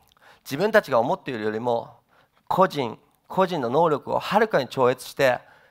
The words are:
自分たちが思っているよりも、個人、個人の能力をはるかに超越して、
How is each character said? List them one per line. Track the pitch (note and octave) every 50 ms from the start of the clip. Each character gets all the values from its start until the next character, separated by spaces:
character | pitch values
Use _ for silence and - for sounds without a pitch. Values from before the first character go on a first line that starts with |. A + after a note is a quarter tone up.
| _ _ _ _ _ - - _ -
自 | - C3+ C#3+
分 | F#3+ G#3+
た | G#3+ G#3+
ち | - -
が | C3+ A#2
思 | A2+ C#3 F#3
っ | F#3
て | - D3
い | C3 A2
る | G#2
よ | G#2+
り | G#2+ A2
も、 | B2 B2 A#2 A#2 - - - _ _ _ _ _ _ _ _ _ _ -
個 | - F3 F#3+ F3+
人、 | - D3 B2+ A2 G#2+ - _ _ _ _ _ -
個 | - F#3 F#3+ F3
人 | F3+ D#3
の | B2+ A#2
能 | B2 D3+ E3+ E3
力 | D3 B2+ - A#2
を | A#2+ B2
は | - - F3+ G#3
る | A3+ A3
か | - D#3+
に | B2+ A#2
超 | - C3+ B2+ B2
越 | B2+ - - -
し | -
て、 | - C#3 C3 B2 B2+ - _ - _ _ _